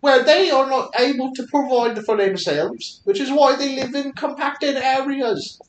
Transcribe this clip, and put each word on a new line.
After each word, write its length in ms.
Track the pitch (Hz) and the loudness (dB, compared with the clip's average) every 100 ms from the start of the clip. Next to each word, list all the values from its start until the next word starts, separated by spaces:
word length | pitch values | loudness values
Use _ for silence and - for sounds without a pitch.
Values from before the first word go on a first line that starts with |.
where 220 | 285 262 | 6 4
they 280 | 240 330 381 | 6 4 6
are 180 | 269 262 | 2 2
not 220 | 262 - - | 0 -2 0
able 340 | 254 254 262 | 0 0 -4
to 120 | - 247 | -6 -4
provide 580 | 294 254 247 233 214 | -2 0 0 0 -2
for 120 | - 220 | -2 0
themselves, 840 | 196 180 - 147 175 233 - - | 0 -2 -4 -2 -2 -6 -14 -12
which 160 | - 196 | -2 -2
is 100 | 269 | 0
why 260 | 285 277 277 | 4 4 4
they 200 | 277 262 | -2 -4
live 180 | 254 | -6
in 180 | 277 277 | -6 -6
compacted 640 | - 302 285 285 285 294 269 | -6 -8 -4 -6 -2 -2 -2
areas. 840 | 254 262 269 277 247 202 - - | 0 0 -2 -2 -2 -2 -6 -16